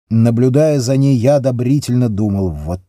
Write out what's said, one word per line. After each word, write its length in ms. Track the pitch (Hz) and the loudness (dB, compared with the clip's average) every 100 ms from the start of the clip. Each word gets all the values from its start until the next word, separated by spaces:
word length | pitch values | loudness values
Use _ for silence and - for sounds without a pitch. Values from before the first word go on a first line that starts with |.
| _ | _
Наблюдая 720 | 113 117 117 127 135 156 147 | 0 2 2 2 2 2 0
за 160 | 120 135 | 0 0
ней, 200 | 139 131 | 2 2
я 200 | 123 147 | 2 2
одобрительно 720 | 127 120 123 143 - 123 120 | 0 -2 0 -2 0 0 0
думал: 420 | 101 107 98 95 | 0 -2 -2 -2
"Вот 320 | 73 76 90 | -4 -8 -10